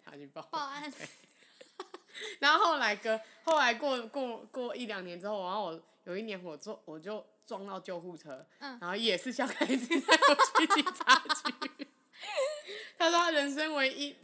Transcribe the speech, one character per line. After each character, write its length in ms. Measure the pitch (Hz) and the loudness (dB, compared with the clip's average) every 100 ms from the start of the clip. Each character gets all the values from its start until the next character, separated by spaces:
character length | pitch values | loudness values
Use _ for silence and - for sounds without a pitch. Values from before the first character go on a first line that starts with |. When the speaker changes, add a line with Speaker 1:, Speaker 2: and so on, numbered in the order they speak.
Speaker 1:
察 140 | - 143 | -20 -18
局 100 | 139 | -16
报 120 | 156 - | -16 -10
Speaker 2:
报 100 | 311 | -8
案。 300 | 277 285 294 | -8 -10 -12
Speaker 1:
对。 160 | - - - - _ - - - - | -12 -16 -18 -20 _ -20 -20 -20 -20
<laughs> 600 | - - _ - 427 381 | -18 -20 _ -14 -12 0
然 140 | 285 | 4
后 120 | 330 | 6
后 120 | 349 294 | 4 4
来 180 | 220 | 0
隔， 260 | 202 226 220 - - | -2 -2 -2 -4 -6
后 160 | 330 311 | 2 4
来 160 | 247 | 4
过， 260 | 226 285 254 226 | 2 -2 -2 -4
过， 320 | 277 247 220 220 | -6 -6 -8 -10
过 240 | 262 240 247 | -8 -8 -6
一 100 | 220 | -8
两 180 | 196 | -8
年 160 | 180 175 | -10 -10
之 60 | 202 | -6
后， 180 | 208 | -6
然 80 | 180 | -4
后 120 | 208 | -4
我 180 | 180 160 _ _ | -4 -8 _ _
有 120 | 180 185 | -10 -8
一 60 | |
年 180 | 220 185 | -8 -10
我 120 | 180 151 | -10 -12
坐， 240 | 208 202 | -12 -14
我 120 | - 156 | -14 -14
就 280 | 180 214 - _ | -10 -10 -12 _
撞 220 | - 196 196 | -12 -12 -10
到 140 | 190 | -10
救 180 | 180 175 | -10 -10
护 180 | 180 165 | -10 -14
车， 300 | 151 131 - - | -14 -14 -16 -16
Speaker 2:
嗯。 180 | 285 240 | -14 -10
Speaker 1:
然 80 | 175 | -6
后 60 | |
也 240 | 208 226 180 | -2 0 0
是 140 | 254 | -2
小 120 | 240 | -2
凯 220 | 254 - 240 | -2 0 0
子 340 | 262 247 302 | 0 0 0
载 180 | - - 539 | 6 8 8
我 320 | 294 523 494 | 6 6 4
去 60 | 320 | 4
警 100 | 370 - | 4 2
察 240 | 220 - 262 | 2 6 6
局。 680 | - 302 294 - 302 - - | 6 -2 -4 -6 -10 -12 -18
<laughs> 1040 | _ _ - 403 587 554 605 494 427 - - | _ _ -14 -6 -2 -2 -4 -12 -14 -10 0
他 140 | 330 | 2
说 80 | 339 | 4
他 140 | 339 | 4
人 200 | 302 285 | 2 0
生 220 | 277 311 | -2 -2
唯 180 | 294 269 | 0 0
一， 220 | 262 285 - | -2 -10 -8